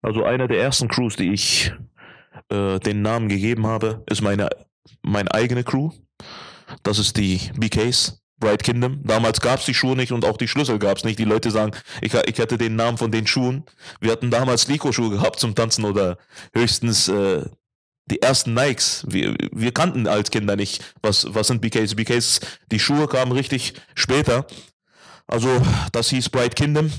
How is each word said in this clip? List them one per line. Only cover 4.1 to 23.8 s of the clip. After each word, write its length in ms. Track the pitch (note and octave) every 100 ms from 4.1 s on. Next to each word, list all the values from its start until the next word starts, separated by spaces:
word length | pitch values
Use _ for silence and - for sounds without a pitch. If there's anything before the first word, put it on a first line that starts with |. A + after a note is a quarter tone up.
| G#2
meine, 260 | G#2 G2+ G2 - - _ _ _
meine 320 | - G2+ G2
eigene 320 | A2 A#2+ B2 A#2+
Crew. 260 | C3+ D#3 - _ _ - - - - - -
Das 160 | - G#2
ist 180 | G#2 -
die 340 | G2 F#2 - -
B 100 | A2
Ks, 540 | - A2+ B2 - - _ _
Bright 240 | A2 G#2
Kingdom. 380 | - A#2+ B2 C#3
Damals 380 | C#3+ A2 A#2 G#2+
gab's 240 | A#2 C3 -
die 80 |
Schuhe 240 | B2+ C3 B2+
nicht 160 | B2
und 120 | A#2+ A2
auch 120 | A2
die 100 | A#2+
Schlüssel 320 | - C#3+ A2
gab's 240 | G2+ G2
nicht. 160 | A2+ A2
Die 60 | G#2+
Leute 260 | G#2+ A2+
sagen, 220 | G#2+ G#2+ G#2+ - -
ich, 120 | A2
ich 240 | A#2+ A2 A2
hätte 200 | A2+ A#2+
den 200 | A#2 A2+
Namen 200 | A#2 A#2
von 140 | A#2
den 160 | A2+ A2
Schuhen. 380 | - B2 C3 - _ - -
Wir 120 | A2
hatten 180 | A2+ B2
damals 360 | A#2 B2+ A#2+ A#2+
Lico-Schuhe 420 | C#3+ D3 B2 A#2
gehabt 300 | G2+ C3 -
zum 160 | A#2+ G2+
Tanzen 280 | A2+ -
oder 340 | G#2+ G2+ F#2+ F2 _ - -
höchstens, 560 | - A#2+ - A#2 G2+ -
äh, 360 | G2+ G2 F2 C2 - _ _ _ _ -
die 160 | -
ersten 320 | B2 C3+ -
Nikes. 520 | A#2 C#3 C3 - - -
Wir, 260 | F#2 G1+ - -
wir 220 | - A2+
kannten 340 | A#2+ F3 C3 G#2+
als 220 | G#2 G#2
Kinder 280 | A#2 G2+ G2+
nicht, 260 | G2+ - - -
was, 240 | G#2+ G2 -
was 140 | G#2+ G#2
sind 140 | A#2+
B 80 | A2+
Ks. 260 | A2+ G#2+ F#2+
B 80 |
Ks, 360 | A2 A#2+ A#2 - - - _
die 80 | A2
Schuhe 280 | - C#3+ D3+
kamen 240 | C3 B2+
richtig 420 | B2 C3 C3+ - -